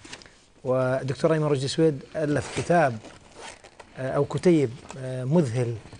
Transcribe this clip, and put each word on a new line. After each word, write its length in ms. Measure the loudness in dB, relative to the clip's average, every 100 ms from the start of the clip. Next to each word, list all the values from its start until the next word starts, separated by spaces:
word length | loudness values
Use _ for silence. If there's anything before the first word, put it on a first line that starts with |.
| -20 -20 -20 _ _ _
ودكتور 680 | -2 0 2 0 -4 0 2
أيمن 140 | 2 2
رشدي 220 | 0 0
سويد 320 | 2 2 2 -6 -4
ألف 440 | -2 -2 -4 -4
كتاب، 380 | 0 4 4 0 -12 -20 -20 -20 -20 -20 -20 -20 -18 -10
آه، 120 | -4
أو 140 | 0
كتيب، 460 | 0 0 4 4 2 -4 -16 -12
آه، 260 | -10 -6
مذهل، 500 | 0 2 2 0 -2 -4 -10 -20